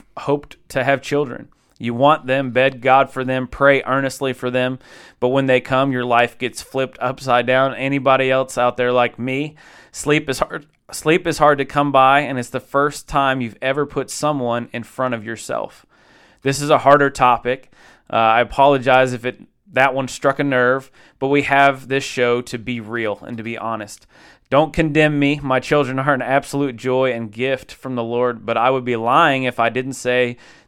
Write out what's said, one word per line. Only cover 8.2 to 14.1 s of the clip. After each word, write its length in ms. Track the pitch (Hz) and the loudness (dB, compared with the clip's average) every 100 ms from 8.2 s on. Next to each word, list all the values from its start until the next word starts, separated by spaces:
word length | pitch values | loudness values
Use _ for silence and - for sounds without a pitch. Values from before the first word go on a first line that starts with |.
| 131 | 2
else 260 | 131 131 - | 0 -2 -2
out 220 | 123 120 | -2 0
there 120 | 123 | 0
like 280 | 123 120 - | 2 0 -2
me? 360 | 123 131 151 156 - - - | -6 -6 -8 -12 -20 -20 -20
Sleep 380 | - 147 151 151 | -10 -2 -2 -2
is 80 | 127 | -4
hard. 280 | - 165 - _ _ | -4 -6 -16 _ _
Sleep 340 | - 156 170 165 | -6 0 0 0
is 120 | 147 | 2
hard 200 | 151 143 | 2 2
to 60 | 139 | 0
come 260 | 147 143 | -2 2
by, 280 | 135 131 139 | 4 4 4
and 180 | 147 131 | 0 -6
it's 100 | 120 | -6
the 100 | 127 | -8
first 480 | - 139 147 143 - | -4 -2 -2 -4 -6
time 360 | 147 139 131 | -2 0 -2
you've 160 | 117 98 | -6 -6
ever 220 | 131 139 143 | -4 -2 -4
put 240 | - 131 | -6 -8